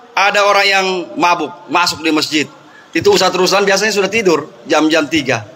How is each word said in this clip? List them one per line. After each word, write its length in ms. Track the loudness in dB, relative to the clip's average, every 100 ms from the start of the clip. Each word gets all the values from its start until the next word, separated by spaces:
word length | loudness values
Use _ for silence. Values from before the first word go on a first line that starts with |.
| -8 -2
ada 280 | 0 2 2
orang 200 | 2 2
yang 200 | 2 0 -4 -6 -2
mabuk 500 | 0 0 -2 -10 -4
masuk 320 | -2 -2 -2
di 80 | -2
masjid. 360 | -2 -2 -2 -4 -8 -20 -20 -8
Itu 200 | -2 2
Ustadz 240 | 2 2 0
Ruslan 280 | 0 2 2
biasanya 280 | 0 0
sudah 160 | -2 -2
tidur 400 | 0 0 0 -2 -12 -2
jam-jam 400 | 0 2 0 0
tiga. 360 | -2 -2 -4 -6